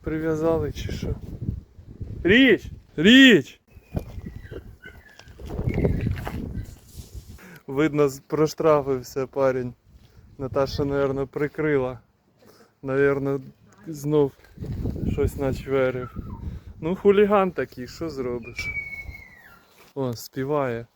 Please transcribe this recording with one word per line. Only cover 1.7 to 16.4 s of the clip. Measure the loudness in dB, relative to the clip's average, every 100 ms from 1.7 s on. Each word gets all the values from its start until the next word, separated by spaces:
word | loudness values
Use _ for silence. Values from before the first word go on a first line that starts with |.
| -20 -20 -14 -12 -4
Річ! | 4 6 8 4 0 -16 -14 2
Річ! | 8 10 10 8 4 -14 _ -20 _ -10 -10 -12 -14 -14 -14 -16 -16 -20 -20 -20 -20 -20 -20 -18 -12 -6 -4 0 0 0 -2 -4 -6 -8 -8 -10 -10 -16 -20 -18 -16 -16 -18 -20 -20 -20 -8
Видно, | 0 0 4 2
з-, | 0
проштрафився | _ 0 0 2 4 4 2 -4 -4 -6 -6
парень. | 0 0 0 -4 -8 _ -20 _ -20 -20 -10
Наташа, | -4 -2 0 -2 -2
наверно, | 0 0 -2 -4
прикрила. | -4 -6 -2 0 0 0 -6 _ _ _ _ -20 _ _ _
Наверно, | -4 2 2 2 -2 -4 -6 -20 _ _ -14
знов | -8 0 2 2 0 -20 -14 -10 -6 -6 -4 -4
щось | 0 0 0
начверив. | -2 -2 -2 0 0 -2 -8 -12 -12 -10